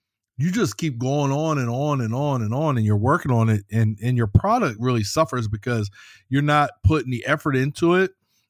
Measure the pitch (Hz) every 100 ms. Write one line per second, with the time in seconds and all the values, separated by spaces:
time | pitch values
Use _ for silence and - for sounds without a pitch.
0 | _ _ _ - 165 202 180 - 160 117
1 | 127 143 139 139 160 147 120 120 147 139
2 | 113 123 147 131 107 123 160 127 107 104
3 | 120 170 147 120 113 107 101 113 107 107
4 | 117 123 110 - 196 233 175 107 123 120
5 | 101 156 156 127 110 107 123 117 101 -
6 | - - _ 135 147 147 143 - - 156
7 | 123 120 - 151 156 131 135 - 170 180
8 | 185 - _ _